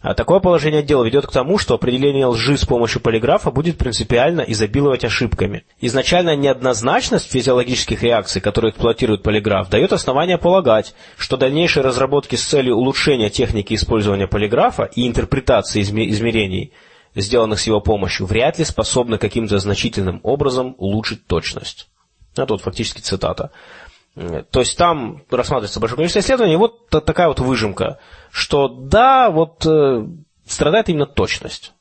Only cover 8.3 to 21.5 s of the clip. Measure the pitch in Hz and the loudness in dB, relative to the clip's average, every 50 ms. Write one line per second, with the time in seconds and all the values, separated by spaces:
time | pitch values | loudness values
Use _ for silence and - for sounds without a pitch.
8.3 | - 98 - 104 101 - 110 110 104 - - 117 113 - - 113 107 98 - - | -6 -2 -2 -2 -2 0 0 0 -2 0 0 0 0 0 0 0 0 0 0 0
9.3 | 107 107 101 107 104 95 98 92 101 107 143 190 - 175 - - 131 139 160 180 | 0 0 0 0 0 0 0 0 0 2 2 2 0 -2 -2 -2 0 0 0 0
10.3 | 185 170 - 170 180 190 185 131 110 110 104 - - - - - - - - - | 0 0 2 2 2 4 4 4 4 2 2 -2 -10 -20 -20 -20 -12 -12 -6 -4
11.3 | 139 127 131 131 139 156 175 165 - 156 131 131 123 123 135 131 139 143 131 - | -2 0 0 0 2 0 0 2 2 2 2 2 2 2 0 2 2 0 -2 0
12.3 | - 117 - - - 147 135 127 120 107 127 131 135 - - 156 147 127 110 104 | -4 -4 -2 0 0 2 2 2 2 2 2 0 0 0 2 2 2 2 0 -2
13.3 | - - - - - 107 98 - 110 104 - - 117 110 104 104 98 98 98 95 | 0 -2 -2 0 0 -2 -2 -2 -2 -4 -2 0 0 0 2 2 2 0 0 0
14.3 | - 104 104 104 107 120 185 240 - - - - - - 123 123 117 127 120 - | 0 -2 0 0 2 2 2 2 2 0 -6 -4 -2 -4 -4 -2 -2 -2 -2 -2
15.3 | - 135 127 - 131 110 95 - - 107 101 98 101 110 110 90 107 104 110 117 | -2 -4 0 2 2 2 2 0 -2 -2 -2 0 0 -2 -2 0 -2 -2 -2 0
16.3 | 110 113 104 95 92 92 - 143 _ _ _ _ _ _ _ _ _ - 101 101 | 0 0 -2 -2 -4 -6 -8 -8 _ _ _ _ _ _ _ _ _ -8 -6 0
17.3 | 117 120 113 110 107 101 - - 110 104 101 - 110 101 95 90 - - - 92 | 2 2 2 2 0 -2 0 0 0 0 2 0 0 0 0 -4 -4 -4 -4 -2
18.3 | 104 110 123 147 - - 165 - - - 110 - - 127 123 120 110 104 - 104 | 0 0 0 0 0 -2 -4 -4 -2 -4 -4 0 0 0 0 0 -2 -2 -2 -2
19.3 | - 120 113 107 107 101 92 101 98 - - 120 110 - 98 92 87 - _ - | -2 -2 -2 0 0 0 0 0 -2 -2 -2 -4 -2 -2 -2 -2 -4 -4 _ -2
20.3 | 127 143 147 139 127 127 127 127 131 _ 92 98 101 110 110 - 113 107 _ _ | 0 0 0 0 0 -2 -4 -4 -6 _ -4 -2 -2 -2 -2 -4 -8 -10 _ _
21.3 | - 82 - - | -2 -2 -2 -4